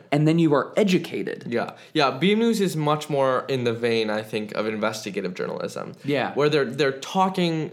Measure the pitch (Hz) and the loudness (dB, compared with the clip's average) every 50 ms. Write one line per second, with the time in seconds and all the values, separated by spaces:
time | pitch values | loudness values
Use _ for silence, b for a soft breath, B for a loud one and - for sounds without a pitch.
0 | - - 139 147 151 156 160 170 165 151 143 131 - - - - 214 190 180 151 | -6 -2 0 2 4 4 4 4 4 4 4 2 2 0 0 2 2 4 2 2
1 | - - - 107 90 - - - - 120 117 113 101 - B B B B B 156 | 0 -2 -6 -6 -6 -6 -8 -8 -8 -6 -4 -4 -4 -4 B B B B B 2
2 | 143 131 127 131 156 196 208 220 233 233 220 185 196 170 165 156 151 147 151 151 | 2 2 2 2 2 4 4 4 4 4 2 2 0 0 0 0 0 2 0 0
3 | - - 151 139 135 131 131 120 - - 135 127 120 120 113 113 117 120 113 113 | 0 -2 0 2 2 2 2 0 0 -2 -2 0 0 0 0 0 0 0 2 2
4 | 110 107 107 107 110 - 117 110 107 101 - - 107 110 110 107 107 113 113 - | 0 0 -2 -4 -4 -4 -6 -6 -6 -4 -4 -4 -2 -2 -2 -2 -2 -2 -2 -4
5 | - 107 92 101 95 92 90 - 60 - 80 82 - - - - - - - - | -8 -8 -6 -4 -4 -4 -6 -6 -6 -6 -6 -6 -8 -8 -8 -10 -10 -10 -12 -10
6 | - 135 143 131 113 92 - 127 143 151 147 143 135 117 131 139 151 135 135 - | -6 -2 -2 -2 -2 -2 0 0 2 2 2 2 0 0 0 0 0 0 0 -2
7 | - - - 190 190 190 185 185 180 170 165 160 151 - | -8 -4 0 2 2 2 2 0 0 0 0 -2 -4 -6